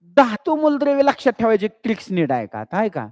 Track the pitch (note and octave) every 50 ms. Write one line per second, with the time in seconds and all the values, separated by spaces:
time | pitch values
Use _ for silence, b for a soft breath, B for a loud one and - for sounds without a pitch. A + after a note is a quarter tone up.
0 | _ - - - C4+ A#3+ G#3+ G#3 _ F4 D#4 D4+ D4+ D4+ D4 C#4 C#4+ C#4+ C#4+ C#4
1 | C#4 C#4 C4 - - C4+ A3+ - A3 A3+ A3 G3+ G3 G#3+ - _ _ A3 A3 -
2 | - - F#3+ F3+ E3 B2+ C3 B2 A2 G2+ - G#2+ A2 - - F#3 A3 G#3+ F3 D3
3 | A2+ G#2